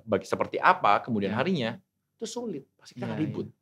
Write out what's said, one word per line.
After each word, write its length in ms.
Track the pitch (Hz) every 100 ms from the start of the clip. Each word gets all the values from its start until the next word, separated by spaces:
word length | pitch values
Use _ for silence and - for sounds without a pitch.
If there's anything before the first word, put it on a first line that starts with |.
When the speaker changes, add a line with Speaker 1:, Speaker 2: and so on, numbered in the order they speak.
Speaker 1:
bagi, 240 | 110 101 -
seperti 320 | 95 104 -
apa 400 | - 180 113 107
kemudian 320 | - 110 98
Speaker 2:
Iya. 60 | 110
Speaker 1:
harinya, 300 | 151 180 113 - _ _ _
itu 160 | _ 220
sulit. 400 | 240 240 147 - _
Pasti 160 | -
kita 160 | - 120
akan 80 | 110
Speaker 2:
Iya, 80 |
Speaker 1:
ribut. 220 | 151 104 -
Speaker 2:
iya. 80 | -